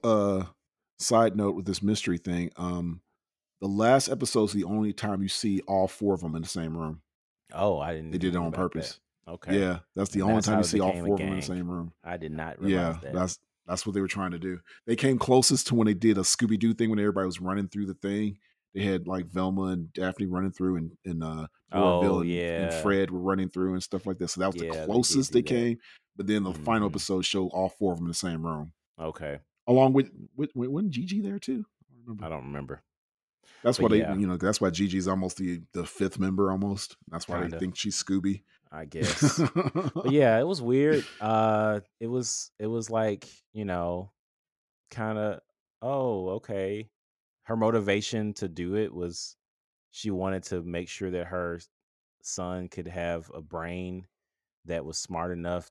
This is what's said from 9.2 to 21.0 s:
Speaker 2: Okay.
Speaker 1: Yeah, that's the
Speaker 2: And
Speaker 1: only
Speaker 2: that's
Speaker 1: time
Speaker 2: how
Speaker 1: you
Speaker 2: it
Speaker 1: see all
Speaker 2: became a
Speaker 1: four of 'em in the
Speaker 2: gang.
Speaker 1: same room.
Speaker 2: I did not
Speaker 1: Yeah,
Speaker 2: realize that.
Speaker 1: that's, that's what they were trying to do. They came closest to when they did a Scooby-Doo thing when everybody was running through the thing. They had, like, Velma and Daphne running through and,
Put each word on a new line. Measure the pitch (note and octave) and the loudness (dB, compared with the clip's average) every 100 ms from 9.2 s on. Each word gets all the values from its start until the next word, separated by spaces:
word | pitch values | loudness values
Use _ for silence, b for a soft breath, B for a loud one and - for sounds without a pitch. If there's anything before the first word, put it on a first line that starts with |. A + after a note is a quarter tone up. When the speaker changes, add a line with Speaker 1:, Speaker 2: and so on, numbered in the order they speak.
| - | -16
Speaker 2:
Okay. | E2+ - | -14 -2
Speaker 1:
Yeah, | G2 F#2 F2 - | 0 0 -2 -6
that's | F#2 G2 | -4 -2
the | G2 | 0
Speaker 2:
And | |
Speaker 1:
only | F#2+ | 2
Speaker 2:
that's | A2 | 2
Speaker 1:
time | G2+ | 4
Speaker 2:
how | G#2+ | 2
Speaker 1:
you | |
Speaker 2:
it | |
Speaker 1:
see | F2 G#2 | 2 2
all | F#2 | 2
Speaker 2:
became | F2 | 0
a | |
Speaker 1:
four | F2+ G2 | 0 0
of | |
'em | F2+ | 0
in | F#2+ | -4
the | |
Speaker 2:
gang. | |
Speaker 1:
same | - F2+ F2 | -4 -6 -6
room. | F2 E2+ _ | -6 -8 _
Speaker 2:
I | E2 F2 | -12 -10
did | D#2 | -8
not | D#2 D#2+ - | -8 -8 -4
Speaker 1:
Yeah, | |
Speaker 2:
realize | G2 F#2+ E2+ E2 | 0 2 2 -2
that. | C#2 | -4
Speaker 1:
that's, | F2+ F2+ - _ _ - | -2 -2 -4 _ _ -6
that's | F#2 A2 | -4 -2
what | |
they | G2 | -2
were | G2 | -2
trying | G2+ F#2+ | -2 -4
to | F2 | -4
do. | F#2+ F2+ B B - | -6 -8 B B -2
They | A#2 | 2
came | C3+ B2+ | 4 4
closest | - B2+ B2 C3 - | 6 6 6 2 4
to | |
when | A#2 G#2+ | 4 6
they | |
did | F#2+ A2+ G2 | 6 6 6
a | |
Scooby-Doo | F#2 - A#2 G#2+ A2+ | 4 2 2 4 2
thing | A2+ A2+ | 2 2
when | G#2+ | 4
everybody | G#2 G2 F#2 | 2 2 0
was | E2+ | -2
running | F#2 G2 F#2+ | -2 -2 -2
through | G2+ G2 | -4 -4
the | |
thing. | F2+ G2 G2+ G#2+ G2+ _ _ _ | -4 -4 -2 -2 -4 _ _ _
They | G2 | -2
had, | G2+ F#2 F2 | 0 0 -2
like, | F#2 E2+ | -4 -4
Velma | F2 F#2 F#2+ | -2 0 0
and | F#2+ F2+ E2 | 0 -2 -4
Daphne | - F#2 - G2 | -4 -4 -2 -2
running | F2+ F#2+ | 0 -2
through | - F#2 F2+ | 0 0 0
and, | E2 - | -4 -8